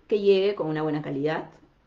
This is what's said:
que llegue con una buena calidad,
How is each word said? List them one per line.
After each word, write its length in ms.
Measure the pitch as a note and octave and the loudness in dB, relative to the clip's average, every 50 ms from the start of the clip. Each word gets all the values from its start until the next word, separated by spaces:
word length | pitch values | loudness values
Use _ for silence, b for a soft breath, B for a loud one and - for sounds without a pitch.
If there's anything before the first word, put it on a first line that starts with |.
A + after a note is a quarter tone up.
| _ - | _ -2
que 120 | A3+ G#3 | -2 2
llegue 340 | G3+ G3 G3 F#3+ F#3+ G3+ G3+ | 4 4 4 4 4 0 0
con 140 | - D#3+ D#3 | -2 -4 -4
una 160 | D#3 D#3 D#3 | -2 -2 -2
buena 180 | D#3 D3 D3+ | -2 -2 -4
calidad, 480 | D3 D3 C#3+ C3+ C#3+ D#3 - - - - - - - _ _ _ _ | -4 -6 -6 -2 -2 -2 -2 -2 -6 -10 -16 -20 -20 _ _ _ _